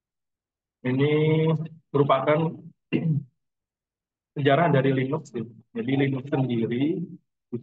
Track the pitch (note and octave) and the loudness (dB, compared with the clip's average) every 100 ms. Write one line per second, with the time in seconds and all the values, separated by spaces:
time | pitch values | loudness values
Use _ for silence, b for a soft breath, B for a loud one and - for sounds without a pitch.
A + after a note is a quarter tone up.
0 | _ _ _ _ _ _ _ _ B2+ C3 | _ _ _ _ _ _ _ _ -4 0
1 | D3 D3+ D#3 D#3 D#3+ D#3+ - - _ C#3+ | 2 2 2 2 2 0 -4 -12 _ 0
2 | C#3+ C3+ D3 D#3 E3 - - _ - - | 2 2 2 2 0 -4 -16 _ -6 -4
3 | E3 C#3 - _ _ _ _ _ _ _ | -2 -2 -4 _ _ _ _ _ _ _
4 | _ _ _ D3+ C#3 C#3 E3+ C3+ C3+ C3 | _ _ _ -2 2 4 4 2 2 0
5 | B2+ D#3 - A#2+ A2 - - A#2 A#2 C#3 | -2 -4 -8 -10 -10 -14 -14 -8 -2 0
6 | C3+ C3 - C#3+ B2+ A#2+ A2+ A#2+ D3 F#3 | 0 -2 -4 -2 0 0 -2 -2 -2 -2
7 | - - _ _ - A#2+ | -6 -12 _ _ -12 -8